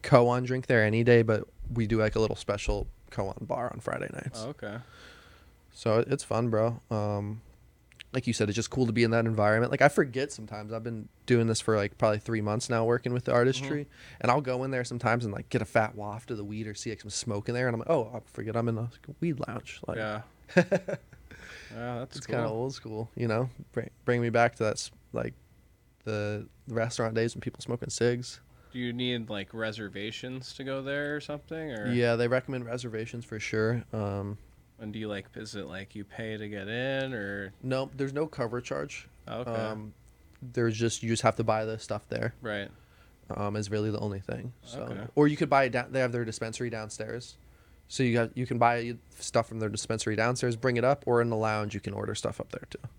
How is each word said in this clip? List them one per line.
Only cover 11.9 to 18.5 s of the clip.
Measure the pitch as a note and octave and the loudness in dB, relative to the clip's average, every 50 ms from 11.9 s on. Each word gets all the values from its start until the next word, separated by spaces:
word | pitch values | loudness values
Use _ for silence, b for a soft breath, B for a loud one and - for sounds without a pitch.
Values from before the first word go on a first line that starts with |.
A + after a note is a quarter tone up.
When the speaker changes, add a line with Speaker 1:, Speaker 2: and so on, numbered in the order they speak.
| - | 0
Speaker 1:
probably | - - A2 G#2+ A2 | 2 4 4 4 2
three | - - A#2 A2 | 0 -2 -2 0
months | G#2 G#2 G#2 A#2 - - | 0 0 0 -2 0 0
now, | A#2+ A2+ A2+ | 0 2 4
working | A2+ A#2+ A#2 - B2+ B2 | 4 2 2 0 0 -2
with | B2 A#2+ | 0 0
the | - B2 | 4 4
artistry, | A#2+ A#2+ B2+ C3 B2+ C3+ C3+ D3 D3 D3 | 6 6 4 4 2 -2 -4 -4 -6 -6
Speaker 2:
Mm-hmm. | - - - - - - - | -10 -14 -20 -20 -20 -10 -2
Speaker 1:
and | - A#2 | 2 2
I'll | A#2+ D3 | 2 2
go | C#3 B2+ B2+ B2+ C3 | 2 -2 -2 -2 -2
in | C3+ | -2
there | C3+ B2+ B2 | -2 -4 -4
sometimes | - B2 A#2+ B2 A2+ A2+ B2 A#2+ | -4 -6 0 2 2 2 4 2
and, | G#2+ G2+ | -2 -4
like, | - - - | -6 -6 -2
get | - B2 | 0 0
a | - | 0
fat | - - A#2 A2 G#2+ A#2+ | 4 4 4 4 4 -2
waft | G#2 G#2 G#2 G#2 A2+ - - | -8 -8 -8 -8 -10 -8 -8
of | B2 | -8
the | G#2 G2+ | -6 -6
weed | G2+ G#2+ G#2+ A2 | -6 -6 -6 -6
or | G#2+ G#2 | -8 -8
see, | - - A#2 | -8 -8 -8
like, | G#2+ - | -8 -8
some | - G#2 | -10 -8
smoke | - - - A#2 G#2 G2+ G#2 - | -6 -4 -2 -2 -2 -2 -2 -2
in | A#2+ | 0
there, | A#2+ B2+ | 0 2
and | B2+ A#2 | 2 0
I'm | A2+ | 0
like, | A2+ - | 2 2
"Oh, | E3 C#3+ A2+ A2 B2 | 2 2 2 -2 -6
I | A2+ - - | -12 -12 -12
forget | - - G#2 A2 | -12 -8 -6 -2